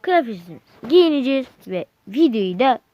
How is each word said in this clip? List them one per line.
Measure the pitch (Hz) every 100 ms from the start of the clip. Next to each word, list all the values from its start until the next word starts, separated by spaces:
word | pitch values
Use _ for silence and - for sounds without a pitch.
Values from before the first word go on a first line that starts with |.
Kıyafetimizi | - 359 240 196 170 151 _ _ 233
giyineceğiz | 349 339 294 254 269 254 _ -
ve | 180 - _ -
videoyu | 226 320 220 190 180
da | 262 226 _